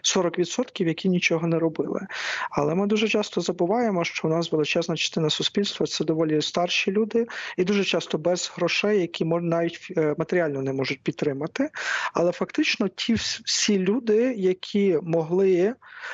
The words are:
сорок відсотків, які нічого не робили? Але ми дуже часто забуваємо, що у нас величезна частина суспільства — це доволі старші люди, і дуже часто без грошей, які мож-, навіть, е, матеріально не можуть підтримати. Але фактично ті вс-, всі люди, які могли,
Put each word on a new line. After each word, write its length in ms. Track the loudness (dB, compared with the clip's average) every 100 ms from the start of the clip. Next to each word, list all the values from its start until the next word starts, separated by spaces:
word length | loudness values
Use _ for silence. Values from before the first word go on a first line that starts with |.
сорок 380 | -2 0 0 0
відсотків, 480 | -2 -2 -4 -2 -2
які 220 | 0 2
нічого 380 | 2 2 0 2
не 120 | 2
робили? 480 | 0 0 -2 -4 -6 -8 -6 -6 -4
Але 240 | -2 0 2
ми 120 | 2
дуже 200 | 2 2
часто 340 | 0 0 -4
забуваємо, 640 | -2 0 0 2 0 0
що 240 | -2 -2 0
у 40 |
нас 200 | 0 0
величезна 440 | 0 0 0 -2 -2
частина 340 | -2 0 0
суспільства — 560 | 0 -2 0 -2 -2 -2
це 160 | -2
доволі 380 | 0 2 2 2
старші 500 | 0 0 0 0 0
люди, 360 | 0 2 0 -2 -6 -8 -2
і 60 |
дуже 200 | 0 2
часто 340 | 2 -2 -2 -2
без 340 | 0 -2 -4 -2
грошей, 460 | -2 0 2 2
які 240 | 0 -2 0
мож-, 180 | 0
навіть, 440 | 0 0 -2 -4 -6 -2
е, 180 | 0 0
матеріально 440 | 0 0 0 -2
не 120 | -4
можуть 300 | -2 -4 -4
підтримати. 640 | -6 -2 -2 -2 -4 -2 -2 -2 -4 -4 -2
Але 180 | 2 2
фактично 560 | 0 -4 0 0 0 -2
ті 260 | -2 0
вс-, 280 | 0 0 -6 -4
всі 340 | -2 2 2
люди, 540 | 2 0 2 4 4 2
які 600 | 0 0 0 2 4 2
могли, 720 | 2 0 2 4 4 6 4 0 -14 -16 -12